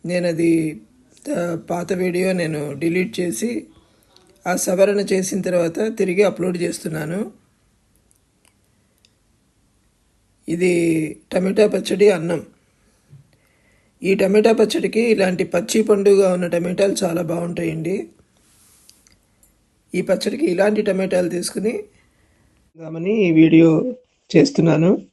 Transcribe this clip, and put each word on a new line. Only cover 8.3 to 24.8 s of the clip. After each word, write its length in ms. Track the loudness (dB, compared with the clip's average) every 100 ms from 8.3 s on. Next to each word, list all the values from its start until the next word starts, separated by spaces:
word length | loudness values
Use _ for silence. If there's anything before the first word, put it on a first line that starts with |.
| _ _ _ _ _ _ _ _ _ _ _ _ _ _ _ _ _ _ _ _ _ -8
ఇది 240 | -2 0 2 0 0 -4 -10 _
టమాటా 340 | -4 0 2 2
పచ్చడి 420 | 0 -4 2 4
అన్నం. 320 | 4 -2 -6 -8 _ _ _ _ _ _ -20 _ _ _ _ _ _ _ _
ఈ 120 | -2 0
టమాటా 360 | 4 4 4
పచ్చడికి 500 | 4 2 2 -2 0
ఇలాంటి 420 | 2 2 2 0
పచ్చి 380 | -2 -2 0 0
పండుగా 520 | 2 2 4 4 4
ఉన్న 140 | 0 -2
టమాటాలు 480 | -2 -2 0 0 0
చాలా 180 | -2 -2
బాగుంటాయండి. 880 | -4 -4 -6 -6 -6 -6 -6 -6 -8 _ _ _ _ _ _ _ _ _ _ _ _ _ _ _ _ _ _ -6
ఈ 60 |
పచ్చడికి 440 | -2 -2 -2 -2 -2
ఇలాంటి 360 | 2 2 2
టమాటాలు 480 | -2 -2 -2 -2 -2
తీసుకుని 540 | -4 -6 -6 -6 -6 -12 _ _ _ _ _ _ _ _ -18
దామని 480 | -12 -6 -2 0 4
ఈ 40 |
వీడియో 640 | 6 8 8 6 4 -2 -8 _ _ _ 4
చేస్తున్నాను. 560 | 4 2 2 4